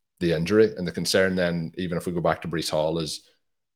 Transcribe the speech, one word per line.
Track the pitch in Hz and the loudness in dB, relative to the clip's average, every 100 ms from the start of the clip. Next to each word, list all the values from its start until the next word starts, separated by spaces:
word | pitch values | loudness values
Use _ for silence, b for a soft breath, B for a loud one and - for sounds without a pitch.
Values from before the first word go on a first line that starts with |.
| _ _ | _ _
the | 87 | -2
injury, | 80 82 107 107 - | 0 2 4 4 2
and | 87 | -6
the | |
concern | 95 82 98 95 92 | -4 0 2 2 2
then, | 87 85 80 - | 0 0 -4 -6
even | 90 85 | -4 -4
if | 90 | -4
we | |
go | 87 | -2
back | 82 80 | 0 0
to | 85 | -2
Breece | 82 - | -4 -2
Hall, | 78 78 82 | -2 0 -2
is | 76 - b b _ _ _ | -4 -8 b b _ _ _